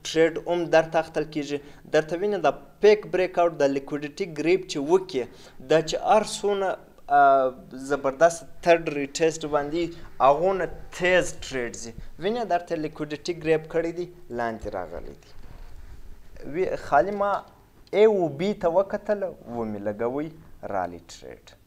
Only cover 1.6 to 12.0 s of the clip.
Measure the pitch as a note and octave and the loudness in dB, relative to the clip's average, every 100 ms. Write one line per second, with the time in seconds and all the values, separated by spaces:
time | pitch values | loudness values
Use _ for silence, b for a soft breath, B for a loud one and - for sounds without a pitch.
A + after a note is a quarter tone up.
1.6 | B B - D#3 D#3+ E3+ G#3 G3+ D3 - | B B 0 0 2 -4 -2 2 0 0
2.6 | - - G#3 G#3 F3 F3 F3+ F3+ F3 D#3 | -14 4 6 6 2 -2 0 2 2 4
3.6 | C#3 C#3 C3+ D3 D3 - F#3+ D3+ D3+ F#3 | 2 2 -4 -8 -8 -8 -8 -2 2 2
4.6 | F#3 D#3 C#3 C4 F#4 C3 A#2 B B B | 0 -6 2 2 2 -6 -6 B B B
5.6 | C3 D#3 D#3 - - G#3+ G#3 - G3+ G3+ | 2 2 4 -2 4 4 4 -4 -2 0
6.6 | F#3+ - - - - C#3+ C#3 C#3 C3 B2+ | -2 -4 -10 -20 2 6 8 6 4 -2
7.6 | - C3 C3+ C#3 C#3 C3+ E3+ E3 - - | -16 -12 -4 0 0 4 4 4 -12 -2
8.6 | F3 E3+ D#3+ D3 C3+ - D#3+ D#3 D3+ D3 | 4 4 4 -4 -6 0 0 0 -2 0
9.6 | C#3+ E3 E3+ B B - C3 D3 F#3 F#3+ | 0 -2 -4 B B 4 4 6 2 0
10.6 | E3 - - - F3+ F3+ D3 - - C3 | -4 -6 -12 -2 4 4 2 -6 -8 -6
11.6 | A#2 G#2 A#2 - | -6 -8 -14 -12